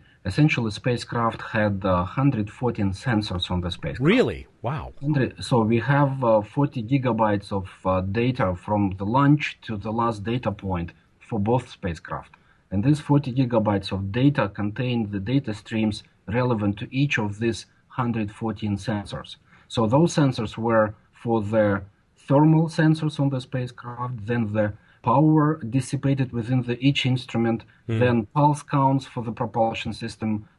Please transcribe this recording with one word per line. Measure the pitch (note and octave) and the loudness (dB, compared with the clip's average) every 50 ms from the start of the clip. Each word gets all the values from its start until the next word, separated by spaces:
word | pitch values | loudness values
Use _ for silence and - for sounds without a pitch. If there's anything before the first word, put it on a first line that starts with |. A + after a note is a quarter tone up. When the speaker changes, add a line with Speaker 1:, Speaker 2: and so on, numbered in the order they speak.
| - _ _ _ - | -16 _ _ _ -8
Speaker 1:
essentially, | F#2+ - - D3+ D3+ - C3+ A2+ | -2 2 4 4 4 4 0 -2
the | G#2+ | -4
spacecraft | G#2 - - B2+ A#2+ A#2 - - - A#2+ A#2 A2+ A2 - | -4 -4 -2 -2 -2 -2 -4 -6 -4 -2 -2 -2 -2 -4
had, | - - - A2 G#2+ G#2 G2+ F#2+ G2+ | -8 -4 0 0 2 2 0 0 0
uh, | G2 F#2 F2 F2+ | 0 0 0 0
hundred | F#2 - C3 C3+ C#3+ B2 A2 G2+ G2+ | -2 -2 2 2 2 2 0 -2 -6
fourteen | - - B2 A#2+ A2+ - G2+ G2 | -6 -4 -4 -4 -2 -2 -2 -2
sensors | F#2+ - - C3 A#2 G#2+ G#2 - F#2 F2 - - | -2 -4 -2 -2 0 0 0 -2 -4 -6 -4 -4
on | F#2 F2+ | -4 -4
the | F2 F2 | -4 -4
spacecraft. | - - - D2+ D2 - | -6 -8 -8 -8 -4 0
Speaker 2:
Really? | B2+ E3 A3 C4 F#3+ A#2+ D#2+ B1+ - - _ _ | 2 2 4 4 2 0 -2 -6 -12 -18 _ _
Wow. | - A#2 D3+ E3 C3 - - - | -8 -6 -6 -6 -8 -10 -12 -6
Speaker 1:
Hundred, | C#3 D3 D3+ C#3 B2 - - - | -4 -2 0 0 0 -2 -4 -8
so | - - C3+ A#2 | -4 0 2 2
we | A2 G#2+ A#2 A#2 | 4 4 2 2
have, | A2 B2 C#3+ C#3+ D3 C3+ C3+ C3+ | 2 2 2 4 2 2 0 0
uh, | B2+ A#2 A2 G#2+ | 2 4 4 4
forty | G2+ - - C#3+ C#3 C#3 - C3 G#2+ | 2 0 0 0 0 0 -2 -6 -2
gigabytes | G#2+ C#3 C3+ B2 B2+ A#2 A2+ A2 G#2+ G#2 G2 G2+ - G#2+ | 0 0 0 2 0 0 2 2 2 2 0 -2 -4 -6
of, | G2 F#2+ - - - - | -6 -6 -8 -12 -6 -2
uh, | F#2 F#2 F#2 | -2 0 0
data | F#2 G2 G2 A#2 A#2+ B2+ B2+ C3 A2+ F#2 F2 | -2 -2 -2 0 0 0 0 0 0 -2 -2
from | F2 - - G#2+ G2+ G2+ F#2+ F#2+ | -4 -4 -2 0 0 0 0 -2
the | F#2+ G2 | -4 -4
launch | G#2 A#2 C3+ C#3 C#3 D3+ D3 C#3+ - - - | 0 2 4 6 6 6 4 2 -4 -8 -10
to | - - A2 | -10 -8 -8
the | G2+ F#2+ A2+ | -6 -6 -4
last | G#2+ A#2+ A#2 A#2 A2 G#2 F#2+ | -2 0 0 -2 -2 -4 -4
data | A2+ A#2+ B2+ - A2 | -4 -4 -2 -2 -4
point | G2 - G2+ F#2+ F#2 F2 E2+ D#2+ - _ _ _ _ _ | -4 -4 -4 -4 -4 -4 -4 -6 -10 _ _ _ _ _
for | - - B2 G#2+ | -12 -6 -4 -2
both | G2+ A2+ B2 B2 - - | 0 2 0 0 0 -6
spacecraft. | - - - F#2 D#2+ - - - D#2 C2+ - - - _ _ _ _ _ _ _ | -10 -8 -8 -8 -8 -8 -10 -10 -10 -10 -10 -14 -20 _ _ _ _ _ _ _
And | F#2 G2+ G#2 | -4 0 2
these | C#3 D3+ D3 | 2 2 2
forty | - - C#3+ C#3+ C#3+ C3 A#2 | 2 2 2 2 2 0 0
gigabytes | C3+ C3 A#2 A#2+ A2 G#2 A2 G2+ G2 F#2+ - G2+ | 0 0 2 2 2 2 2 0 0 -2 -4 -4
of | F#2+ G2 G2 | -4 -4 -4
data | G#2 B2 C3 C#3+ C#3+ C#3 G#2+ G2+ | 0 2 2 2 2 2 -2 -2
contain | - - G2+ G#2+ A2 - B2 B2+ A#2+ A#2 A2 G#2 | -4 -4 -4 -4 -4 -4 -4 -2 -2 -2 -2 -4
the | G2+ G2 | -4 -6
data | G2 A2+ C3 C#3 C3+ A2 G#2 | -4 -2 -2 -2 -2 -4 -8
streams | - - - A#2 A2 A2 G#2+ G#2+ - - _ _ _ _ | -10 -8 -6 -4 -2 0 -2 -2 -4 -10 _ _ _ _
relevant | - G#2 B2 B2+ B2+ A#2+ G#2 G#2+ G2+ G2+ - | -4 -2 -2 0 0 0 0 0 -2 -2 -4
to | B2+ - | -8 -6
each | - C3 D3 C#3+ - | -2 -2 0 0 0
of | B2+ G#2+ G#2 G2+ G#2 | -2 -2 -4 -4 -2
these | A#2 A#2 A2 - - _ _ _ _ | -2 -2 -2 -4 -8 _ _ _ _
hundred | _ - - B2 A#2+ A2+ A2+ G#2+ G2+ | _ -6 -4 -4 -2 -2 -2 -4 -6
fourteen | - - A2+ A2 G#2+ - G#2+ G#2 G2+ | -6 -6 -6 -6 -6 -4 -4 -4 -4
sensors. | F#2+ - - G#2+ G#2 G2 - - - - - - - _ _ _ _ _ - | -4 -4 -4 -6 -6 -6 -8 -10 -12 -12 -16 -20 -20 _ _ _ _ _ -6
So | - B2 A2 | -2 0 2
those | G#2+ B2 D3 E3+ E3+ - | 4 4 4 4 4 4
sensors | E3 D3 C3+ A#2+ - G#2+ G#2 - | 2 2 2 2 -2 -6 -8 -6
were | A2+ A2+ A#2 A2+ A2 G#2+ G#2 G#2+ - _ _ _ | -4 -2 2 4 4 4 2 0 -8 _ _ _
for | _ - A#2 A#2 A2+ | _ -2 0 0 0
the | G#2 G2+ A2+ A2 G#2+ G#2 G2 G2 F#2+ - _ _ _ _ _ | 0 2 2 2 4 4 2 0 -4 -8 _ _ _ _ _
thermal | _ _ - C3+ C#3+ D3+ D#3+ D#3 D#3+ E3 | _ _ 2 4 6 6 6 6 4 2
sensors | D#3 - - D#3+ D#3 D#3+ D#3 D#3 D#3 D3+ - | 2 0 2 4 4 2 2 -2 -4 -2 -2
on | C#3 C#3 | -2 -2
the | C3+ B2+ | -2 -4
spacecraft, | B2+ - - C3 B2 B2 - - - B2 A#2+ B2 B2+ B2+ B2 A2 G2+ | -6 -6 -6 -6 -6 -6 -8 -12 -14 -12 -10 -8 -8 -8 -8 -8 -4
then | G#2+ A#2+ A#2+ A2+ G#2 | -2 -2 -2 -2 0
the | G#2 G#2+ G#2 G#2 G#2+ - _ _ _ _ | 0 0 0 0 -2 -8 _ _ _ _
power | - A#2+ A#2 C#3 D#3 D#3 D#3 D#3 D3 D3+ D#3 D#3+ A2+ A2 | 0 2 4 6 6 6 6 6 4 2 0 -2 -4 -2
dissipated | A#2 C3+ B2+ - - C3 - C#3 C#3 C3 C3 B2 | -2 -2 -2 -2 -4 -2 0 0 0 0 0 -2
within | A#2+ A#2+ G#2+ A#2 C3 B2+ A#2+ | -2 -4 -2 0 0 0 0
the, | A#2+ A#2+ - | -2 -4 0
each | C3 C#3 C#3 - - | 2 2 2 2 0
instrument, | B2+ B2+ B2+ - - - A#2 A#2 A#2 A#2 A2+ - - _ _ _ | 0 0 0 -2 -4 -2 0 2 2 2 0 -2 -4 _ _ _
Speaker 2:
Hmm. | - A2+ A2 | -4 0 2
Speaker 1:
then | B2 B2 A#2+ A#2 G#2+ - - | 4 4 4 2 0 0 2
pulse | D3 C#3+ D3 D3 D3 | 4 4 4 4 0
counts | - - D3+ C#3+ C3+ C3+ C3+ C3+ - | -2 -2 0 2 4 4 2 2 -2
for | - - B2+ A2 | -4 -8 -8 -8
the | A#2 | -6
propulsion | G#2+ - B2 A2 - A#2+ A2+ A2+ A2 - - A#2+ G#2+ | -6 -6 -6 -2 0 0 0 0 0 -4 -6 -8 -8
system, | - A#2 A2 - - A2+ A2 G#2+ G#2+ G#2+ - _ | -6 -8 -10 -8 -6 -4 -2 -2 -4 -6 -10 _